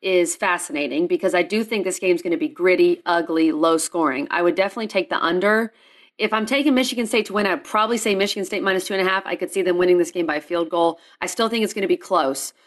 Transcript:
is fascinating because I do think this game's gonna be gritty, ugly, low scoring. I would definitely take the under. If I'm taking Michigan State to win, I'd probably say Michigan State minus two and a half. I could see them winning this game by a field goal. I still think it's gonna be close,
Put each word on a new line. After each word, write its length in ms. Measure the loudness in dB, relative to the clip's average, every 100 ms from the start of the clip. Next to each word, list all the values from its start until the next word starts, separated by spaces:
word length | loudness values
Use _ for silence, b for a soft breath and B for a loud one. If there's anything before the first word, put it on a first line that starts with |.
is 340 | 0 2 2 0
fascinating 720 | -2 -2 -4 -6 -4 -2 0
because 260 | 0 0
I 80 | 0
do 220 | 0 -2
think 200 | -2 -2
this 160 | -4 -2
game's 220 | 0 0
gonna 160 | 0 -2
be 100 | -2
gritty, 540 | 0 2 4 4 2 0
ugly, 460 | 0 0 2 2
low 260 | 2 2 2
scoring. 500 | 0 0 0 0 -2
I 100 | 0
would 140 | 2 2
definitely 320 | 0 -2 -4
take 220 | -2 -2
the 120 | -2
under. 520 | 0 2 2 2 0 b b b b -4
If 140 | -2
I'm 140 | -2 0
taking 280 | 0 2
Michigan 320 | 2 0 -2 -2
State 200 | -2 0
to 80 |
win, 120 | 0 0
I'd 200 | -2 -2
probably 320 | 0 0 0
say 180 | 0 0
Michigan 300 | 0 -2 -6
State 180 | -4
minus 240 | -2 -2 -2
two 60 |
and 120 | -2 0
a 60 |
half. 140 | -2 -4
I 100 | -6
could 160 | -4
see 100 | -2
them 160 | 0 2
winning 200 | 4 4
this 140 | 2
game 140 | -2 -2
by 100 | -4
a 60 |
field 280 | -4 -4 -2
goal. 280 | 2 0 0 b b
I 60 | -6
still 240 | -2 -2
think 160 | 0 -2
it's 80 |
gonna 120 | -2 0
be 120 | 0
close, 560 | 0 0 2 -2 -8 -14